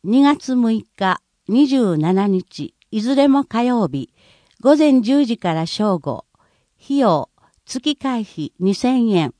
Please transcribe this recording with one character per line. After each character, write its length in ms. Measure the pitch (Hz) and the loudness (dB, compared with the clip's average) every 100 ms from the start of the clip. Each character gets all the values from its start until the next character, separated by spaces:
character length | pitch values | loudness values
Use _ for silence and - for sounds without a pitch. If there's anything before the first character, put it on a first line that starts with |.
二 180 | 180 254 | 0 2
月 320 | 285 294 - | 4 2 -2
六 320 | 254 226 220 - - | 0 0 -2 -6 -6
日、 240 | 190 - _ _ - | -4 -4 _ _ -2
二 180 | 233 285 | 0 2
十 320 | 269 208 156 | 2 2 0
七 300 | 160 190 202 | 0 0 0
日、 480 | 185 - - - _ _ | -2 -4 -12 -14 _ _
い 100 | 220 | -6
ず 140 | 226 269 | -2 2
れ 120 | 277 | 2
も 180 | 269 - | 2 0
火 180 | 226 | -2
曜 240 | 247 240 170 | -2 0 -2
日、 260 | 135 - _ _ _ _ _ | -4 -10 _ _ _ _ _
午 160 | 262 302 | 2 4
前 240 | 302 262 | 4 2
十 240 | 214 285 247 | 2 0 0
時 140 | 233 | -2
か 160 | 180 160 | -4 -4
ら 100 | 165 | -4
正 320 | - 214 175 | -2 -2 -2
午。 280 | 143 120 - _ _ _ _ _ | -4 -10 -14 _ _ _ _ _
費 200 | - 277 | -4 0
用、 320 | 233 156 - _ _ _ - | 2 0 -2 _ _ _ -14
月 300 | 147 302 285 | -8 -6 -4
会 260 | 269 240 | -4 -6
費 320 | 208 - 147 - | -6 -10 -10 -4
二 160 | 185 196 | -4 0
千 340 | 247 254 226 | 0 0 2
円。 240 | 185 143 | 0 -2